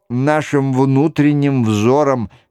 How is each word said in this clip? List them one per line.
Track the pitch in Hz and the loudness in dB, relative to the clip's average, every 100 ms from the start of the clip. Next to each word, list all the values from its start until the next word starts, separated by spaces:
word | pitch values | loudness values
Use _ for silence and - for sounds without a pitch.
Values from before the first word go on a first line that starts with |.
| - | -8
нашим | 123 135 151 139 143 135 | -4 -2 -2 -2 -2 -2
внутренним | 127 135 135 156 151 147 147 143 135 | 0 0 2 0 0 0 2 0 0
взором, | 113 104 110 135 147 131 107 - _ | 0 0 2 2 2 -2 -4 -12 _